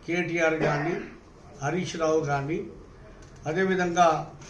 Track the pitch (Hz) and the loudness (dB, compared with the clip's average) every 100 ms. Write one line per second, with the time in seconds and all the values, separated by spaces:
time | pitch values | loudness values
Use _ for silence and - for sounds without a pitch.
0 | - 175 165 170 165 156 151 143 156 190 | -2 -2 0 2 2 2 0 0 0 -2
1 | - - - - - - 143 170 175 175 | -6 -16 -20 -20 -20 -6 -2 -2 -4 -2
2 | 160 160 143 143 139 - - - - - | 2 2 2 -2 0 -4 -4 -12 -18 -20
3 | - - - - 151 165 190 180 180 170 | -20 -20 -20 -10 -4 0 2 2 2 6
4 | 170 151 - - - | 6 6 -4 -14 -6